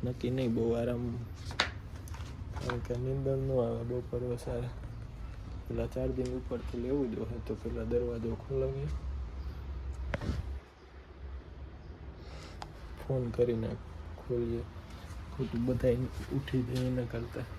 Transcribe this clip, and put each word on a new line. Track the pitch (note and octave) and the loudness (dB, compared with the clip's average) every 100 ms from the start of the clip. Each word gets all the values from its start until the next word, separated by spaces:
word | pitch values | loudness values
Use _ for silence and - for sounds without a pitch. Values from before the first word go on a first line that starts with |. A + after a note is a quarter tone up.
નક્કી | B2 B2+ B2 B2+ | 0 0 2 4
નહીં | B2+ A2+ | 4 6
બહુ | A#2 | 6
આરામ, | A#2 A#2+ A#2+ A#2+ A#2 A#2 - - - - - - - - - - - - - | 6 4 2 0 0 -4 -6 -6 0 0 0 -8 -8 -8 -8 -6 -6 -6 -4
કારણ | - A#2+ - | 0 -2 0
કે | A#2+ B2+ | 0 2
નીંદર | C3+ C3+ C3+ | 2 2 2
ન | C3+ C3 | 4 4
આવે | A#2 A#2 A#2+ B2 | 4 2 0 -2
બપોર | A#2+ B2 B2 | 0 -2 0
વસારે. | A#2+ - B2 B2 - - - - - - - - - | -2 -2 -2 -2 -4 -8 -8 -8 -8 -8 -6 -8 -8
પેલા | - A#2 A#2 - | -2 0 0 2
ચાર્જિંગ | B2+ B2+ B2+ B2+ | 2 2 2 0
ઉપરથી | - B2 - A#2+ | -2 -2 -2 -2
લેવું | A#2+ C#3 C3 | 2 4 4
જ | A2 | 2
હોય | A2 A#2 - | 0 -2 -2
તો | G#2+ | -2
પેલા | A2+ A2+ A2+ | -2 -2 4
દરવાજો | A#2+ A#2+ A#2 A#2 A#2 | 4 4 0 0 -2
ખોલાવીએ, | - C3+ C3+ C3+ D3 D3 - - - - - - - - - - - - - - - - - - - - - - - - - - - - - - - - - - - - - - - - | 0 2 2 2 0 -2 -2 -4 -4 -4 -6 -6 -6 -6 -4 -4 -2 0 0 0 -2 -6 -10 -20 -18 -18 -16 -12 -10 -10 -10 -12 -12 -12 -14 -12 -12 -12 -12 -12 -12 -10 -10 -10 -12 -10
ફોન | - C3+ A#2+ | 0 2 2
કરીને | A2+ A#2+ A2+ A2 G#2+ - - - - | 6 6 6 2 -2 -6 -10 -10 -10
ખોલીએ, | - B2 A#2 A#2 - - - - - - - | 0 2 2 0 -2 -8 -10 -12 -10 -8 -8
ખોટું | - B2+ A#2 A#2+ | -2 0 2 4
બધાય | B2 C3 A#2+ B2+ - - C3+ | 6 6 6 4 -2 0 0
ઉઠી | - C3 A2+ | 2 2 4
જાય | B2 B2+ | 2 4
એના | B2+ A#2 | 2 2
કરતાં. | A#2 A#2 - B2 | -2 -2 -4 -6